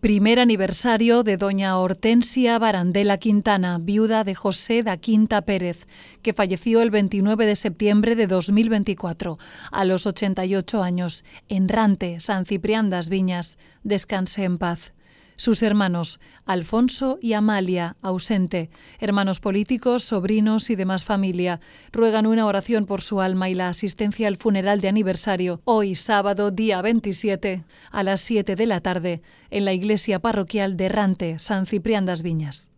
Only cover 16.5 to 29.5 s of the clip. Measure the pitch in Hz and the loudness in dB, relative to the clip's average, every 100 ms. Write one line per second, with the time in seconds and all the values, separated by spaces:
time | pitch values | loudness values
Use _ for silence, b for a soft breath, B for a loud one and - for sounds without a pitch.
16.5 | 185 165 220 247 - 269 277 233 214 214 | -4 0 2 2 0 -2 -2 -2 2 2
17.5 | 208 185 180 170 - 190 185 - 208 180 | 2 0 -2 -2 -6 -6 -4 -2 0 0
18.5 | 185 165 B B B 208 202 196 185 208 | -2 -6 B B B -2 0 0 -2 -2
19.5 | 196 214 254 247 247 - 208 185 214 214 | -2 -2 -2 0 0 0 -2 0 0 2
20.5 | 220 - 214 190 190 - 202 190 175 180 | 0 -2 -2 -2 -2 -2 -2 0 -2 -2
21.5 | 170 B B B - 226 220 220 226 220 | -4 B B B 0 2 2 2 2 2
22.5 | 196 190 226 196 196 - 202 185 185 185 | 0 0 -2 0 -4 -4 -2 0 0 -2
23.5 | 185 185 175 202 - 208 202 214 190 226 | -2 -4 -4 -6 -4 -4 -2 -2 0 0
24.5 | 196 190 202 190 208 190 180 220 185 180 | 0 2 0 2 2 0 -2 -2 0 0
25.5 | 170 - 220 202 175 - 208 202 196 208 | -2 0 2 2 -4 0 0 2 0 -2
26.5 | 190 220 185 196 233 208 180 214 196 202 | 0 0 0 2 0 0 -4 -2 -2 -4
27.5 | 185 160 B B 214 190 196 - 226 196 | -6 -10 B B -4 0 0 0 0 0
28.5 | 190 226 185 185 180 175 170 b b b | 0 0 0 -2 -2 -2 -6 b b b